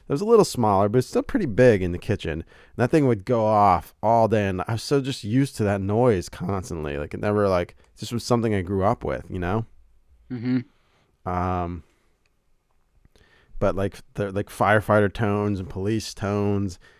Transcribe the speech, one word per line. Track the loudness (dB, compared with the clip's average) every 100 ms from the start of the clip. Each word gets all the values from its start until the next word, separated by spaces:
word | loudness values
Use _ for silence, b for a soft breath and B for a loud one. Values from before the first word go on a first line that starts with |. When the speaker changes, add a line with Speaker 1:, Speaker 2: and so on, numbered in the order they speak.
| b
Speaker 1:
It |
was | -4
a | 4
little | 4
smaller, | 4 2 2 4 4
but | 2
it's | 0
still | -4
pretty | -2 -4 -2
big | 4 6 6
in | 0
the | -4
kitchen. | -4 -4 -4
And | -8 -10 b b -4
that | 2
thing | 2 2
would | 0
go | 0 0 2
off | 4 4 4 0 _
all | 2 4 4
day, | 2 0
and | -2 -4
I |
was | -6
so | 0 -2
just | -2 -8
used | -2 0 0 0
to |
that | -2 0
noise | 0 2 2 2 -2
constantly. | -8 -6 -6 -6 -8 -6 -6
Like, | -8
it | -6
never, | -2 0 2
like, | 0 -2 -10 b _
this | -8
was | -8
something | 0 0 2
I | -2
grew | -2 0
up | 0 0
with, | -4 -8 -8
you | -6
know? | -4 -4 -6 -16 _ _ _ _ _
Speaker 2:
Mm-hmm. | -8 -2 -4 -4 _ _ _ _ _ -6
Speaker 1:
Um, | -2 -2 -2 -4 -8 -14 _ _ _ _ _ _ _ _ _ _ _ _ b b b b -2
but, | -2 0
like, | -4 -6 -16
the, | -8 -6
like, | -4 -8
firefighter | -2 2 2 4 4 4
tones | 0 -2 0 -2 -2
and | -6
police | -6 -4 -4 -6
tones, | -8 -4 -2 0 -2 -4 -8 b